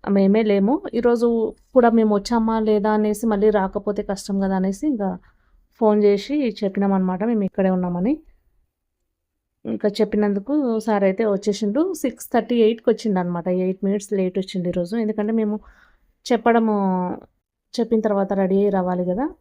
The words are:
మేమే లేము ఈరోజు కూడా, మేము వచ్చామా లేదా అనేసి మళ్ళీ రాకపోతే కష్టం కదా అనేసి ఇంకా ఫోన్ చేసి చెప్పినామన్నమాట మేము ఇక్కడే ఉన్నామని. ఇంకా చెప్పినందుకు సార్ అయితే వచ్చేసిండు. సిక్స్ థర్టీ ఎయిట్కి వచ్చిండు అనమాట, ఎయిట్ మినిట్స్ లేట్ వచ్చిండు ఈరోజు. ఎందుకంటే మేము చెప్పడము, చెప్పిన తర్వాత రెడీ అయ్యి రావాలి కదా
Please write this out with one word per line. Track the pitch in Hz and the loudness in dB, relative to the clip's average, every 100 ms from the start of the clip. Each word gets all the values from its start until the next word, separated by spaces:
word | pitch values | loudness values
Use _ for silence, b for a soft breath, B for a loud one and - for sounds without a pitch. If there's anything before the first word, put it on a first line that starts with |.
| - | 2
మేమే | 196 196 214 | 2 4 4
లేము | 220 202 196 294 - | 2 2 2 0 -2
ఈరోజు | 233 240 240 240 233 220 - _ | 0 0 2 2 0 -2 -6 _
కూడా, | 262 233 | 4 6
మేము | 233 220 | 6 4
వచ్చామా | 208 202 240 226 226 | 2 0 -2 0 0
లేదా | 220 208 214 | 2 2 2
అనేసి | 214 214 208 233 | 2 0 0 0
మళ్ళీ | 208 214 | 2 4
రాకపోతే | 208 190 202 202 208 | 2 0 -4 -4 -4
కష్టం | 208 190 - 196 | -4 -8 -4 -2
కదా | 190 190 | 0 0
అనేసి | 185 196 302 | -2 -2 -4
ఇంకా | 247 196 180 _ _ _ _ _ _ | -2 -4 -6 _ _ _ _ _ _
ఫోన్ | 220 214 | 2 4
చేసి | 208 202 - 294 254 214 | 4 2 0 -2 -2 -2
చెప్పినామన్నమాట | 196 196 196 190 185 185 | -4 0 0 2 0 -2
మేము | 220 226 | -2 -2
ఇక్కడే | 190 - 190 | -2 0 0
ఉన్నామని. | 185 180 175 202 311 - _ _ _ _ _ _ _ _ _ _ _ _ _ - | 0 -2 -2 -2 -2 -6 _ _ _ _ _ _ _ _ _ _ _ _ _ -8
ఇంకా | 220 208 202 | -4 -4 0
చెప్పినందుకు | 208 208 208 202 196 302 262 226 | -2 0 0 -2 -2 -2 0 -2
సార్ | 214 208 | -2 0
అయితే | 196 190 | 0 0
వచ్చేసిండు. | 220 202 208 202 208 220 359 | -2 0 -2 -2 -2 0 -2
సిక్స్ | 339 262 - - | -2 -6 -6 -4
థర్టీ | 240 226 240 | -4 0 2
ఎయిట్కి | 220 233 - | 2 2 -2
వచ్చిండు | 220 220 185 | 0 0 -2
అనమాట, | 175 175 170 | -2 -4 -2
ఎయిట్ | 180 185 185 | -2 -2 -2
మినిట్స్ | 196 202 202 | -2 -2 -4
లేట్ | 202 185 190 | -2 -2 -2
వచ్చిండు | 190 190 175 | -6 -4 -4
ఈరోజు. | 175 175 226 | -4 -4 -4
ఎందుకంటే | 214 214 208 | -4 -2 -2
మేము | 226 214 214 b b b b b _ - | 0 -2 -4 b b b b b _ -2
చెప్పడము, | 233 233 233 226 208 196 185 180 - - _ _ _ _ - | 0 4 2 2 0 0 0 -2 -6 -14 _ _ _ _ -6
చెప్పిన | 226 226 | -2 0
తర్వాత | 214 196 196 | 0 -2 -2
రెడీ | 196 185 196 | 0 0 2
అయ్యి | 202 | 2
రావాలి | 196 180 180 | 0 -2 -2
కదా | 180 180 302 - | -2 -2 -4 -8